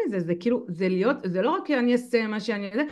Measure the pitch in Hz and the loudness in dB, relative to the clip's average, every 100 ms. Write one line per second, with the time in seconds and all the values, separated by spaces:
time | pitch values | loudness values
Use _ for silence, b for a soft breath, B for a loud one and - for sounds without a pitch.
0 | 349 190 170 175 233 247 - 170 185 185 | -2 -2 -2 0 0 0 -4 -2 0 2
1 | 220 277 185 185 247 370 - 262 240 247 | 2 0 -2 0 2 0 0 2 4 2
2 | 247 233 214 214 220 208 196 220 302 | 2 0 0 -4 -4 -4 -2 -2 -4